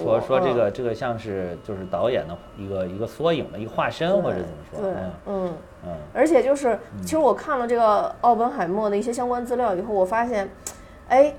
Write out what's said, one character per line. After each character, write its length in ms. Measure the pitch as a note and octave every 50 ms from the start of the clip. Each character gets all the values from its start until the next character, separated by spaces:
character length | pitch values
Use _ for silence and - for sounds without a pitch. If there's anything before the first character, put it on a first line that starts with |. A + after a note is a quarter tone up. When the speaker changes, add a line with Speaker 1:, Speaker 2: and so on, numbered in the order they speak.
| -
Speaker 1:
说， 160 | A2 A2 A2+ A2+
说 140 | - C3 C3
这 140 | C3+ C3 B2
个， 160 | A#2+ A2+ G2+
Speaker 2:
嗯。 20 | -
Speaker 1:
这 100 | - B2
个 120 | A#2 A2
像 240 | - C3+ B2 A#2 A2
是 400 | A2 A2 G2 F#2+ F#2 F2 F2 - -
就 120 | - G#2
是 60 | F#2+ F#2+ F2+
导 180 | - E2+ G2 B2
演 180 | C3 - -
的 80 | E2 F2 - - - -
一 100 | G#2 G2
个， 200 | G2 G2 F#2+ F#2
一 100 | F2+ F#2
个 100 | G2+ A2+
缩 240 | A2+ - - D3 E3+
影 140 | E3+ C#3 - - -
的 60 | G2+
一 60 | A2+
个 60 | A2
化 200 | - - D3 A#2+
身， 200 | A2 - D#3+ F3
Speaker 2:
对， 120 | G3 G3+ F3
Speaker 1:
或 80 | B2+
者 60 | -
怎 100 | F#2 F2
么 100 | - D#2+ - - -
说， 100 | - -
Speaker 2:
对， 100 | G#3 F#3+ F3
Speaker 1:
嗯。 200 | - F#3 F#3 F3 - -
Speaker 2:
嗯。 260 | - G3+ F#3+ F#3 F3 D#3+ D3+ - - - - - F3+
Speaker 1:
嗯。 20 | E3+ D#3 - - -
Speaker 2:
而 120 | A3+ C#4
且 160 | D#4 E4 C4 -
就 140 | C4 C#4+
是， 140 | C#4 C#4+ A#3+ G#3+ - - - -
Speaker 1:
嗯。 60 | G3+ F#3
Speaker 2:
其 60 | F3+
实 100 | D#4 D#4+
我 160 | D4+ A#3 G3+
看 240 | G3 - D#4 D4 B3+
了 100 | A#3+ A#3
这 80 | A#3+
个 340 | A#3 A#3 G#3+ G#3 G3 E3+ - - - -
奥 120 | A#3+ A#3
本 160 | G#3+ A#3 B3
海 160 | C#4+ B3+ F3+
默 220 | E3 F#3+ G#3+ A3 G#3
的 80 | G3+
一 60 | G3+ A#3
些 100 | B3 A#3+
相 160 | C4 B3 B3
关 160 | B3 A#3+ A#3+
资 120 | A#3 A#3+
料 180 | A#3+ B3 A3 F#3
以 80 | F3 G#3
后， 100 | A#3 G#3+
我 100 | F#3+ F#3
发 240 | F#3 A3 A3+ A#3+
现， 220 | A#3+ A#3+ G3+ G3 G3 - - - - - - - - - - - -
哎， 260 | B3 C4+ C#4+ D4+ C#4+